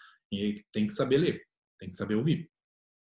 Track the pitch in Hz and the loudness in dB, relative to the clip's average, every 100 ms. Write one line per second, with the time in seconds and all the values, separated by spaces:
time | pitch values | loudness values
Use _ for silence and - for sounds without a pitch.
0 | - _ _ 101 104 104 - 107 104 - | -20 _ _ -4 -2 -4 -6 -2 0 0
1 | 127 135 175 - - _ _ _ 95 - | 2 4 2 -2 -8 _ _ _ -14 -8
2 | 101 107 147 160 - _ _ _ _ _ | -2 0 2 0 -2 _ _ _ _ _